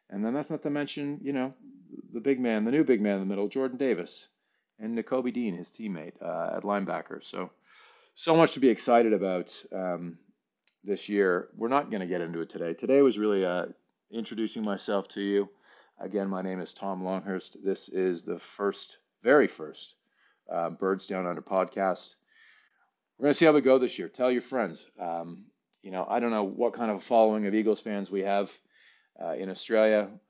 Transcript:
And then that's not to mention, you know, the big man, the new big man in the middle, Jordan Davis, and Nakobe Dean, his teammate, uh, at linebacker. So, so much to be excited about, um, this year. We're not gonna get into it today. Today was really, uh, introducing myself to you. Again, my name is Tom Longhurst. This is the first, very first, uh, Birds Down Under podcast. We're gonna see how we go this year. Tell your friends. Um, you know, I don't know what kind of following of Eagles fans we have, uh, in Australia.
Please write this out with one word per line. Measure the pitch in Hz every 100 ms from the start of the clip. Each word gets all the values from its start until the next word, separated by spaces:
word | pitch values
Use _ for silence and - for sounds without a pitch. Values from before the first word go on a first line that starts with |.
| _
And | 98
then | 110
that's | 135 143
not | 156
to | 156
mention, | 147 139 151 143 147
you | 135
know, | 139 131 - - - - - -
the | 117
big | 123 131
man, | 123 110
the | 110
new | 143
big | 139 117
man | 104
in | 98
the | 98
middle, | 101 101
Jordan | 135 131 123
Davis, | 135 101 87 - - _ _ _ _ _
and | 110 117
Nakobe | 107 131 127
Dean, | 117 113 87
his | 85
teammate, | - 110 87 80 -
uh, | 87 82 85 90
at |
linebacker. | 101 101 92 85 - 78
So, | - 95 92 _ _ - - _ _ -
so | 165
much | 165 160
to | 135
be | 127
excited | 107 - 120 113
about, | 101 95 92 87 - -
um, | 95 92 87 87 82 _ _ _ _ _ _
this | 104 95 -
year. | 101 95 90 - -
We're | 117
not | 139 120
gonna | 107 87
get | 87
into | 85 85
it | 82
today. | - 85
Today | - 120 139
was | 135 104
really, | 107 101
uh, | 90 90 87 - _ _ _
introducing | 110 107 110 110 117
myself | 107 95 - 101 -
to | -
you. | 101 101 98 _ _ _ _ _
Again, | 95 101 98
my | 95
name | 95 92
is | 82
Tom | - 98 92
Longhurst. | 92 95 95 92 - -
This | 95 95 -
is | 95 92 85
the | - 87
first, | - - 101 - - - _ _
very | 113 143 104
first, | - 78 - - _ _ _ _ _ -
uh, | 87 85
Birds | 85 95 95 -
Down | 95
Under | 90 80
podcast. | - 95 92 101 98 90 - _ _ _ _ _ _ _ _ _ _ _
We're | 139
gonna |
see | -
how | 165
we | 147
go | 131 131
this | 123 -
year. | 85
Tell | - 127
your | 123
friends. | - 131 98 80 - -
Um, | 85 85 85 87 107 _ _ _
you | 98
know, | 92 -
I | 117
don't | 117
know | 110
what | 98 - 120
kind | 117 117
of | 98
following | - 120 110 107 101
of |
Eagles | 107 110 101
fans | 113 101 92
we | 98
have, | 98 101 98 - _ _ _ _ _ -
uh, | 85
in | 78 95
Australia. | 92 - 110 110 107 98 107